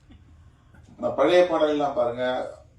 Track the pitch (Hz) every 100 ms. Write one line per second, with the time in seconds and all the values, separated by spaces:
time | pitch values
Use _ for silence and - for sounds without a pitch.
0 | _ - - - - _ _ - - -
1 | - 147 147 180 175 160 151 147 143 123
2 | 120 123 127 127 - - -